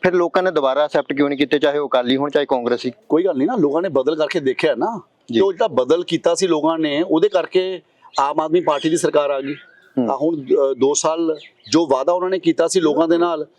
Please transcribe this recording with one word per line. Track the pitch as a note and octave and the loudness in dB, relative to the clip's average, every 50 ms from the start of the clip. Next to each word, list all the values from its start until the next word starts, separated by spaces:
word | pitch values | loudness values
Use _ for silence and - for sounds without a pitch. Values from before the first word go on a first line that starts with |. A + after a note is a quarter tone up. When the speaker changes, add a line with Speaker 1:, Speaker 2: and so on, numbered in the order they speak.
| - | -2
Speaker 1:
ਫਿਰ | F#3 F3 | 0 2
ਲੋਕਾਂ | F3+ F3 E3 - F#3 F#3 | 2 0 0 0 0 0
ਨੇ | F#3 | 0
ਦੁਬਾਰਾ | F3 D3+ C#3 C3 C3 C#3+ D3+ | 0 0 0 0 2 0 0
ਐਕਸੈਪਟ | D3 - D#3 C#3 - D3 | 0 0 -2 -2 -2 -2
ਕਿਉਂ | C3+ D3 C#3+ | -2 0 0
ਨਹੀਂ | C#3+ C3 | 0 -2
ਕੀਤੇ, | D3 C3 - D3 | 0 0 0 2
ਚਾਹੇ | C#3 D3 C#3 D3 | 2 0 0 0
ਉਹ | D3 C3+ | -2 0
ਅਕਾਲੀ | - B2+ B2 B2 C3 | 0 0 2 2 0
ਹੋਣ, | C3 C#3+ D3 | 0 -2 0
ਚਾਹੇ | C#3 D#3 C#3+ | 0 0 0
ਕਾਂਗਰਸੀ? | - - B2 A#2+ A#2+ A#2+ A#2+ - C3 B2+ - _ - | 0 -2 -2 0 -2 -2 -2 -4 -6 -8 -10 _ -2
Speaker 2:
ਕੋਈ | D3 D#3 F3+ | 2 2 4
ਗੱਲ | F#3+ E3 | 2 2
ਨਹੀਂ | B2+ C#3 F3+ | 0 -2 -2
ਨਾ, | B3+ | 0
ਲੋਕਾਂ | A3+ D#3+ C#3+ C#3 D#3+ F3+ | 0 0 0 0 0 -2
ਨੇ | F#3+ | 0
ਬਦਲ | C#3+ C3+ C3 C#3 E3 | 0 0 0 0 0
ਕਰਕੇ | D3+ D#3 D3 - E3+ | -2 -2 -2 -2 -2
ਦੇਖਿਆ | C#3+ C3 A#2+ - - D#3 C#3 | -2 -2 -2 0 0 0 0
ਨਾ, | - - G#3+ A#3 - - _ _ _ _ - - | 0 -2 -4 -4 -8 -12 _ _ _ _ -4 0
Speaker 1:
ਜੀ। | - | 2
Speaker 2:
ਤੇ | |
ਉਹ | F#3+ G3 F#3 | 2 2 2
ਜਿਹੜਾ | E3 A#3 G#3+ | 0 -2 0
ਬਦਲ | D3 B2 B2+ B2 D#3 E3+ F3 | 0 0 2 2 2 0 0
ਕੀਤਾ | - E3+ D#3 - E3+ E3+ | -2 -6 -2 0 0 0
ਸੀ | E3 F#3+ | 2 0
ਲੋਕਾਂ | F3+ E3 D3+ C#3+ D#3+ E3 D#3+ | 0 0 0 0 0 0 0
ਨੇ, | D#3+ D3+ C#3 D3 F3 | -2 -2 -2 -2 0
ਉਹਦੇ | - D#3 D#3+ E3+ G#3 | 0 2 2 2 2
ਕਰਕੇ | F#3+ F3+ D#3+ - - F#3 F#3 F#3 F#3 F3 - _ _ _ _ - - - | 2 0 -2 0 -2 -2 -2 -2 -6 -10 -12 _ _ _ _ -8 -2 -2
ਆਮ | C#3 C#3 D3+ D#3 | 0 0 0 0
ਆਦਮੀ | D#3 D#3 D#3+ F3+ | 0 0 0 0
ਪਾਰਟੀ | D#3+ D#3+ D3+ C#3 - D#3+ | 2 0 0 0 0 -2
ਦੀ | D#3 | 0
ਸਰਕਾਰ | D#3+ E3+ D3+ C#3+ D3 D3 C#3+ | 0 0 0 2 2 0 0
ਆ | C#3+ C3+ | -2 -4
ਗਈ। | C#3 C#3 D3 C#3 - - _ _ _ _ _ C3+ | -6 -8 -10 -12 -14 -20 _ _ _ _ _ -2
Speaker 1:
ਹੂੰ। | B2 A2+ | -2 -2
Speaker 2:
ਆ | C#3 | -2
ਹੁਣ, | C3 C#3+ D#3+ E3+ D3 | -2 -2 -2 -2 -4
ਅ, | C3+ B2+ - - C#3 C3+ C3+ B2+ | -2 0 2 2 2 0 0 0
ਦੋ | C3 C#3 D3 | 0 0 0
ਸਾਲ | C#3+ - D#3 D#3+ E3 E3+ D#3+ D#3 D3 - - _ _ _ - | 0 0 0 0 0 -2 -2 -4 -6 -10 -18 _ _ _ 0
ਜੋ | A2 D#3+ E3+ | 0 2 2
ਵਾਅਦਾ | C#3+ C3+ B2+ C3+ E3 F3 | 2 2 0 2 0 0
ਉਹਨਾਂ | F3+ F3+ F#3 | 0 0 -2
ਨੇ | F#3+ F#3 | -4 0
ਕੀਤਾ | - E3 D#3 - E3 E3+ | 0 0 0 2 0 0
ਸੀ | - F#3 | 0 2
ਲੋਕਾਂ | E3+ D#3 C#3+ D3 E3 E3 | 2 2 2 2 2 2
ਦੇ | E3+ E3+ | 2 2
ਨਾਲ, | E3+ F3 E3+ D3+ D3+ - _ | 2 0 -2 -4 -8 -10 _